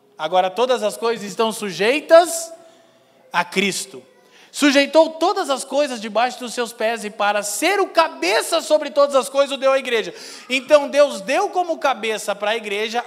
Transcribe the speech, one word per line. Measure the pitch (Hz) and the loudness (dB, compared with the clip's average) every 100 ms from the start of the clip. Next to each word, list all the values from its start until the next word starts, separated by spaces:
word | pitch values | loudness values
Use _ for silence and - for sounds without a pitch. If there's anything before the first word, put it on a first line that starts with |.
| _ - | _ -8
Agora | 156 185 185 | 0 2 0
todas | 190 254 240 | 0 0 0
as | 208 208 | -2 -2
coisas | 226 233 202 | -4 -4 -6
estão | 180 226 | -2 -2
sujeitas | 208 208 165 202 294 302 330 359 - - - - _ _ _ _ _ _ | -2 -8 -2 0 0 6 6 6 -2 -10 -16 -20 _ _ _ _ _ _
a | 170 | -4
Cristo." | 175 190 196 - - - - _ _ _ - | -2 -2 -2 -2 -10 -14 -20 _ _ _ -14
"Sujeitou | - 285 277 277 311 320 | 0 2 4 4 4 4
todas | 320 349 392 294 | 2 -2 0 -2
as | 262 - | -4 -4
coisas | 269 285 240 | -2 -2 -4
debaixo | 220 208 247 247 | -4 -2 -2 -2
dos | 247 | -10
seus | 247 233 | -6 -8
pés | - 220 233 | -4 -4 -2
e | 208 | -8
para | 202 202 208 | -2 0 0
ser | 202 - 311 403 | -4 -2 0 2
o | 349 | 2
cabeça | - 320 - 330 440 392 330 | 2 2 0 0 0 0 -2
sobre | - 302 285 | 2 0 0
todas | 285 285 | 2 4
as | 269 - | 2 0
coisas | 277 277 269 | 0 0 2
o | |
deu | 269 | 2
à | 269 | 2
igreja." | 254 233 180 - - - - | 0 -2 -4 -10 -18 -16 -4
Então | 262 247 302 277 | -4 4 4 4
Deus | 277 285 226 | 2 2 0
deu | 185 302 403 | -2 -2 0
como | 370 349 - | -2 -2 -2
cabeça | 285 240 220 208 208 | -2 -2 -4 -6 -4
para | 202 208 | -4 -2
a | 233 | -2
igreja | 208 202 226 233 | -4 -6 -4 -4